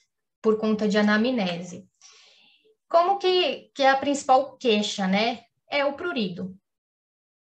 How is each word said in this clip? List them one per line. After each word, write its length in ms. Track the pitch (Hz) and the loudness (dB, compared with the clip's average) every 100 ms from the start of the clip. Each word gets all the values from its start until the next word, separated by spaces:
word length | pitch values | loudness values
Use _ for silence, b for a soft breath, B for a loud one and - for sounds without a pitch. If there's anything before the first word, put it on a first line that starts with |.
| _ _ _ _ | _ _ _ _
Por 180 | 220 214 | -2 0
conta 300 | 220 214 208 | 0 0 0
de 80 | 208 | 2
anamnese. 880 | 208 214 240 254 185 170 180 - - _ b b b b b b b _ - | 2 2 0 0 -2 -4 -10 -14 -20 _ b b b b b b b _ 0
Como 300 | 339 349 392 | 2 2 2
que, 520 | 370 370 320 - - | 0 2 0 -4 -10
que 80 | - | 0
é 80 | 269 | 2
a 60 | 269 | 2
principal 600 | 277 285 - 262 277 - | 0 -2 2 2 2 -4
queixa, 500 | 254 208 208 - 190 | 0 0 0 -4 -2
né? 340 | 196 226 247 - _ _ | 0 0 -4 -10 _ _
É 160 | 285 | -2
o 100 | 285 | -2
prurido. 640 | 294 349 285 190 170 190 - _ _ _ _ _ _ _ _ | -4 -6 -4 -6 -6 -12 -14 _ _ _ _ _ _ _ _